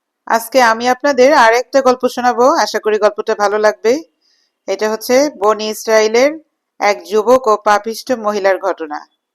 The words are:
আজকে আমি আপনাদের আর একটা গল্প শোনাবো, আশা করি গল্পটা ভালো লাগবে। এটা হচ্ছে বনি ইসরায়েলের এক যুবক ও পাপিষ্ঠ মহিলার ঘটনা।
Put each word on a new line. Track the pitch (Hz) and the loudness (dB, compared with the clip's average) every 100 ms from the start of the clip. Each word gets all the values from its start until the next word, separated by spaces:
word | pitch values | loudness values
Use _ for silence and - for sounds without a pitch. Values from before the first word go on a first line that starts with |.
| _ _ - | _ _ -4
আজকে | 226 220 262 | -4 -2 0
আমি | 240 220 240 | 2 2 -2
আপনাদের | 254 294 262 254 | -2 0 2 4
আর | 302 226 | 6 4
একটা | 240 247 269 | 2 0 0
গল্প | 254 247 - | 2 0 -2
শোনাবো, | - 247 226 254 | -2 -2 2 2
আশা | 320 208 214 | 2 -2 -4
করি | 214 214 | -2 0
গল্পটা | 208 208 214 | 0 0 -4
ভালো | 208 208 208 | -2 -2 0
লাগবে। | 214 208 220 277 330 _ _ _ _ _ - | 0 0 -2 -2 -4 _ _ _ _ _ -8
এটা | 226 214 | -4 -4
হচ্ছে | 220 220 254 294 240 | -4 0 2 0 0
বনি | 202 214 214 | -2 0 -4
ইসরায়েলের | 214 - 220 214 226 277 311 - _ _ - | -8 -2 0 0 2 0 -2 -12 _ _ -4
এক | 208 202 | -2 -2
যুবক | 170 214 214 254 240 | -4 -2 2 2 2
ও | 208 | 0
পাপিষ্ঠ | 214 208 214 220 - | 0 -2 -2 -10 -8
মহিলার | 247 208 208 190 185 | -6 -4 -2 0 0
ঘটনা। | 185 165 160 147 - _ _ | -2 -6 -8 -12 -14 _ _